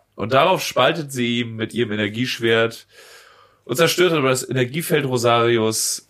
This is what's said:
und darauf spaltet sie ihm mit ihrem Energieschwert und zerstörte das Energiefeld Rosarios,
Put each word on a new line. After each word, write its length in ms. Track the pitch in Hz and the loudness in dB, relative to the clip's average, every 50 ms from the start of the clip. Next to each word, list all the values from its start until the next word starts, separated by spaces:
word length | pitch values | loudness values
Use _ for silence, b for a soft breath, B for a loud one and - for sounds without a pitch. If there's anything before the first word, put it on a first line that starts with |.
| _ _ _ | _ _ _
und 180 | - - 113 | -10 -4 0
darauf 300 | 131 135 151 185 190 151 | 2 4 4 4 2 0
spaltet 480 | - - - 135 123 143 165 165 151 139 | -2 -4 0 2 2 2 0 -2 -6 -6
sie 300 | 135 123 120 117 120 120 | -4 -4 -2 -2 -2 -2
ihm 160 | 120 113 113 | -4 -6 -6
mit 180 | 110 113 110 110 | -6 -6 -4 -2
ihrem 160 | 110 120 104 | -2 -2 -2
Energieschwert 960 | 107 104 107 104 107 117 127 127 - - 117 113 113 113 113 113 - - B B B B B B B B B B B B B B B B _ | -2 -2 -4 -2 -4 -4 -4 -4 -4 -2 0 2 2 2 2 0 -2 -8 B B B B B B B B B B B B B B B B _
und 100 | - 131 | -4 0
zerstörte 480 | - 165 156 - - 180 180 165 156 | 2 2 2 4 2 2 2 2 2
das 260 | 131 131 127 127 - - | 2 2 0 0 -2 -2
Energiefeld 560 | 127 127 127 120 131 170 160 - 170 147 139 | -2 -2 -2 -2 -2 -6 -4 -2 0 0 0
Rosarios, 1000 | 131 127 120 113 120 120 120 117 120 120 113 110 110 110 - - - - - - | 0 0 0 2 4 4 4 4 4 2 2 2 0 0 -2 -2 -4 -4 -6 -6